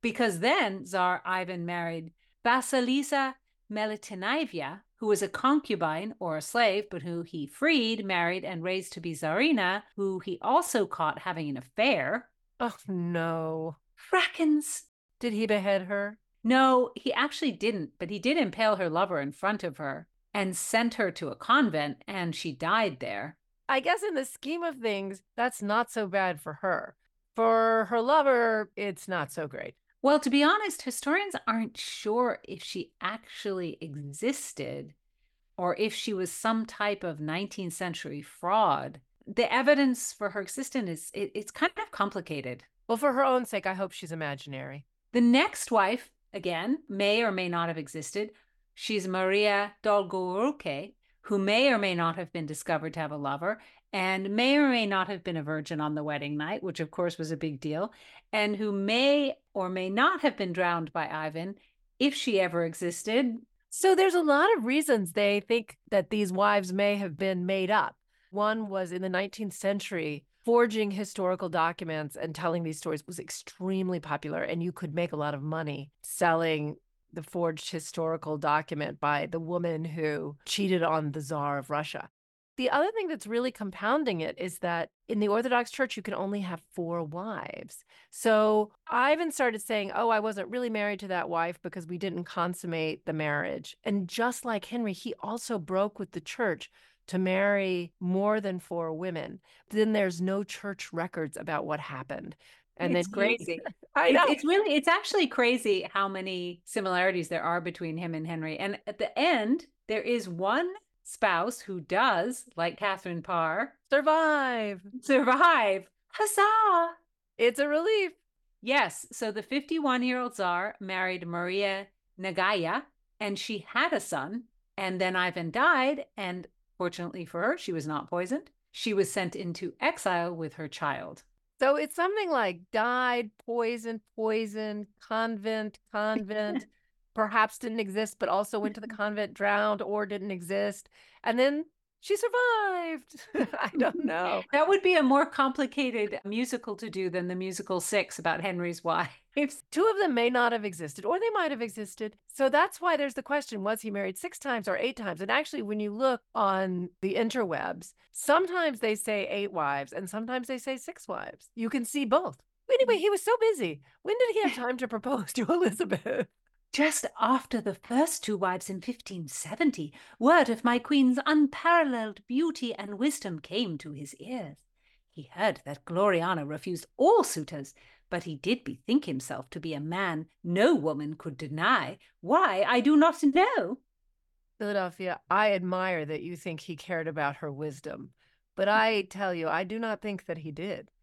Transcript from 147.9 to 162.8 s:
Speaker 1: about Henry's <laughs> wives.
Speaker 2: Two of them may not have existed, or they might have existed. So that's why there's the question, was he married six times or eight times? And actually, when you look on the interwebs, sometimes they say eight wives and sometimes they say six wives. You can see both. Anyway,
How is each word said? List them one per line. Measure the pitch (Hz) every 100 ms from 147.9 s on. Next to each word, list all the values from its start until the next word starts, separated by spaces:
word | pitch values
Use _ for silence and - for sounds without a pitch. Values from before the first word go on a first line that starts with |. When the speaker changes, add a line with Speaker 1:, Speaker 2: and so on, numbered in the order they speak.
| 208 - -
Speaker 1:
about | 170 160
Henry's | 190 175 175 170
<laughs> | 170
wives. | 165 170 - _ - 285 - -
Speaker 2:
Two | 294 440
of | 392
them | 381
may | 240 240
not | 247 240
have | 233
existed, | 208 165 156 147
or | 196 349
they | 453
might | 427 330
have | 269
existed. | 226 220 208 - 214 - _
So | - 269
that's | 294 370 -
why | 349 311
there's | 277
the | 254
question, | - 294 277 214
was | 196 220
he | 220
married | 202 190 190
six | 349 -
times | 285 233 202
or | 185
eight | 254 262
times? | 202 160
And | 196
actually, | 254 302 -
when | 208 214
you | 208
look | 208 262 247 _
on | - 202 190 190 180 180 _
the | 190
interwebs, | 202 226 254 202 160 - 180 - _ _
sometimes | - - 311 370 359 320 233
they | 226 214
say | - 208 -
eight | 202 202
wives | 190 147 139 139
and | 180 185
sometimes | 208 226 254 247
they | 262
say | 269 262
six | - - -
wives. | 185 - - -
You | - 226
can | 269
see | 233 285
both. | 254 269 359 - _ _ -
Anyway, | 523